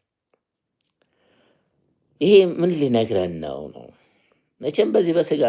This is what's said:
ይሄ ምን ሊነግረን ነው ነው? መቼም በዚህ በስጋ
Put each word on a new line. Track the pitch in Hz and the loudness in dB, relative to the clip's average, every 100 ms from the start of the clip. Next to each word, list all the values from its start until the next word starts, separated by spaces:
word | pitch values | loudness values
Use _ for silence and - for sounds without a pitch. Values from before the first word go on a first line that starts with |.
| _ _ _ _ _ _ _ _ _ _ _ _ _ _ _ _ _ _ _ _ _ - | _ _ _ _ _ _ _ _ _ _ _ _ _ _ _ _ _ _ _ _ _ -4
ይሄ | 185 202 185 | 4 6 6
ምን | 165 175 | 2 -2
ሊነግረን | 160 139 117 110 98 90 82 | 0 0 0 0 -2 -4 -6
ነው | 76 67 73 | -10 -12 -14
ነው? | 60 57 - _ _ _ _ _ - | -18 -20 -20 _ _ _ _ _ -12
መቼም | 143 151 220 | -6 -2 0
በዚህ | 220 170 | 0 0
በስጋ | 165 156 151 | 0 -2 0